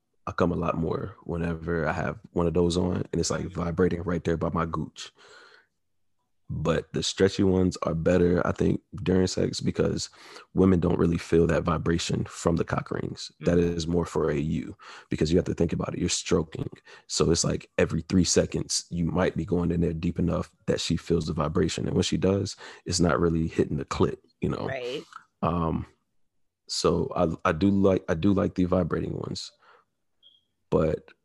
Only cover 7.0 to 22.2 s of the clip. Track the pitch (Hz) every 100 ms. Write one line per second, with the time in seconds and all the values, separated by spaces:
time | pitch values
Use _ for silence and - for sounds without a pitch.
7 | - - 95 - 95 92 92 - - 82
8 | 82 90 87 87 - - 87 - _ -
9 | 98 92 92 - 92 - - - 82 -
10 | - - - - - - 95 92 87 -
11 | 87 85 - 82 82 78 82 78 82 85
12 | - - - - - 82 - - - -
13 | - - - - - 87 87 85 80 85
14 | 82 80 78 76 76 80 - - - -
15 | - 76 78 87 76 78 85 - - -
16 | 85 - - 85 80 - - - - -
17 | - - 78 82 78 78 - - 87 85
18 | - 95 87 - 85 78 - - - 85
19 | 82 87 87 - 82 87 85 85 85 82
20 | 82 82 87 82 - _ - - - 85
21 | - 85 78 78 76 85 85 - - 87
22 | 92 82